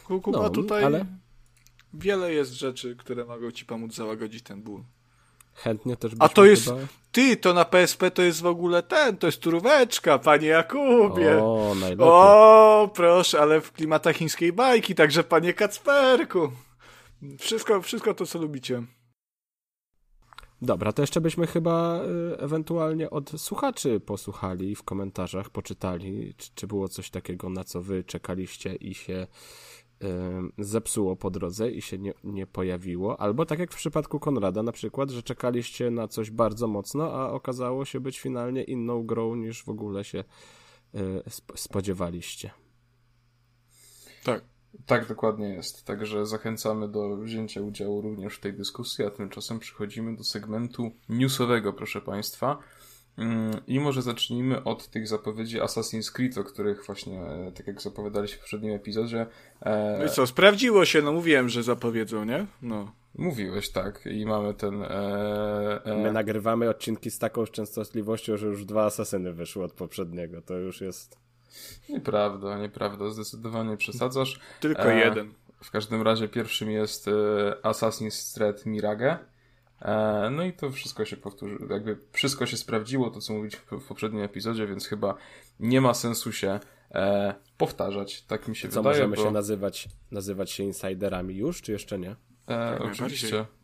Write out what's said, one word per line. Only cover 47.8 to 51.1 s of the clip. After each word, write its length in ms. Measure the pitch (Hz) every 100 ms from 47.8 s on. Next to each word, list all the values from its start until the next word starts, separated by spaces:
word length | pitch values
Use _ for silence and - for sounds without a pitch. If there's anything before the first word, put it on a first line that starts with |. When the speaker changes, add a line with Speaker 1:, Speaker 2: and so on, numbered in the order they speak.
| 101 104
Speaker 3:
również 340 | 107 104 98
w 60 | -
tej 120 | 101
dyskusji, 520 | 98 98 - 117 -
a 60 | 104
tymczasem 480 | - 98 104 - 113
przechodzimy 580 | - - 104 113 113 113
do 80 |
segmentu 640 | - 107 107 110 120 - 113 -
newsowego, 640 | -